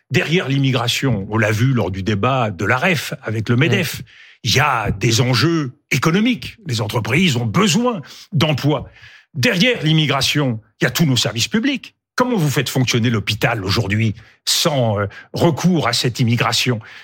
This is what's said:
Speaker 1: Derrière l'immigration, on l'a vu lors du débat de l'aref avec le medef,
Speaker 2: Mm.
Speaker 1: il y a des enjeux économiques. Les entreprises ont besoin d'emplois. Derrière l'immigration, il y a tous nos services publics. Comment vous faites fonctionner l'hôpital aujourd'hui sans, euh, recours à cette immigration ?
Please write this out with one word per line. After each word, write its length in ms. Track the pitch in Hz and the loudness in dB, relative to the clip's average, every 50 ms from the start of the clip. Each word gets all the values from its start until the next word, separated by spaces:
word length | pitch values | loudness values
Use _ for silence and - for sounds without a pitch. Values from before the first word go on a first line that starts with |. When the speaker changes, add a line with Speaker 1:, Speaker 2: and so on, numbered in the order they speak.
| _ _ | _ _
Speaker 1:
Derrière 380 | - 175 170 139 160 180 147 127 | -4 -4 -2 0 -2 -2 0 0
l'immigration, 760 | 139 139 135 135 123 120 117 120 - - 139 135 117 98 95 101 | 0 0 0 0 0 0 -2 -2 -2 -2 -2 -2 -2 -2 -4 -2
on 80 | 107 113 | -2 0
l'a 140 | 110 107 | 0 2
vu 200 | 110 101 123 135 | 2 2 2 2
lors 180 | 131 117 95 87 | 2 0 0 -2
du 140 | 90 95 92 | -4 -4 -2
débat 480 | 110 107 101 104 127 135 131 120 104 | -2 -2 0 0 0 0 0 0 -2
de 140 | 92 85 104 | -2 -4 -2
l'aref 480 | 98 120 127 170 190 175 127 - - 151 - - | 0 0 0 0 0 0 -2 -4 -6 -10 -10 -8
avec 240 | 117 107 110 107 - | -6 -6 -4 -2 0
le 80 | 120 | 2
medef, 440 | 120 160 175 202 196 170 - - - | 4 4 4 2 2 0 -2 -6 -8
Speaker 2:
Mm. 40 | - - - - - - - _ - | -12 -16 -20 -20 -20 -20 -18 _ -4
Speaker 1:
il 120 | 117 104 | 0 2
y 40 | 127 | 2
a 320 | 147 147 131 117 104 101 | 2 2 2 0 0 -2
des 300 | 92 - - 120 110 110 | -2 -2 0 0 2 2
enjeux 500 | 123 123 127 110 139 165 165 160 147 131 - _ _ _ | 2 2 2 2 2 2 2 0 -2 -4 -6 _ _ _
économiques. 680 | 147 135 - 160 160 202 214 254 240 - - - - - 208 160 | -2 0 0 2 2 2 2 2 0 -2 -6 -12 -16 -12 -8 -6
Les 140 | 120 110 | -4 -4
entreprises 560 | 107 107 - 123 110 - 131 165 196 170 120 120 | -4 -2 -2 -4 -2 0 0 2 2 2 2 0
ont 80 | 120 | 0
besoin 560 | 110 95 175 214 196 143 220 240 247 233 180 - - - - - - - | 0 0 2 2 2 2 2 2 0 -2 -4 -6 -12 -18 -20 -12 -4 0
d'emplois. 560 | 143 165 156 147 123 - 143 147 123 90 - - - - - - - _ _ - | 2 2 2 2 0 0 0 0 0 -4 -8 -16 -20 -20 -20 -20 -20 _ _ -4
Derrière 480 | - 123 247 208 175 214 254 240 - 139 | -2 0 0 2 2 2 2 2 0 0
l'immigration, 760 | 156 160 156 156 135 139 139 131 - - 147 147 127 113 110 - _ _ _ | 2 2 2 2 2 0 0 0 0 0 0 0 -2 -2 -4 -8 _ _ _
il 20 | 143 | -2
y 40 | 123 | -2
a 40 | |
tous 140 | - - 170 | 0 2 2
nos 100 | 139 127 | 2 2
services 320 | 117 - 92 95 117 113 - | 2 0 -2 -2 -4 -4 -2
publics. 480 | - 226 226 277 277 - - - - _ _ _ _ | -2 0 0 0 -2 -4 -6 -14 -20 _ _ _ _
Comment 200 | - 254 254 247 | -2 0 0 0
vous 140 | 196 151 147 | 0 0 0
faites 180 | 127 147 123 - | 0 -2 -2 -2
fonctionner 400 | - 135 123 - - 120 110 127 | -2 0 0 0 0 0 0 0
l'hôpital 540 | 117 104 - - 107 - - 113 117 110 90 | 0 0 -2 -4 -4 -2 -2 -2 -2 -2 -2
aujourd'hui 520 | 104 104 117 110 95 104 107 113 110 - - - - _ _ _ | -2 0 0 0 0 0 0 0 0 -2 -4 -10 -20 _ _ _
sans, 540 | - - - - 170 147 135 120 113 104 101 | -4 -2 0 0 0 2 2 2 0 0 0
euh, 80 | 104 101 - - - - | -2 -4 -6 -12 -16 -12
recours 560 | - - 139 175 143 - - 175 180 151 113 117 | -2 0 2 2 2 2 2 2 2 2 2 0
à 60 | 123 | 0
cette 260 | - - 131 113 - | 0 -2 -2 -2 0
immigration ? 600 | 127 113 117 113 113 113 113 - - 123 120 107 - - - - | 0 2 2 2 0 0 0 0 0 0 -2 -2 -6 -12 -20 -20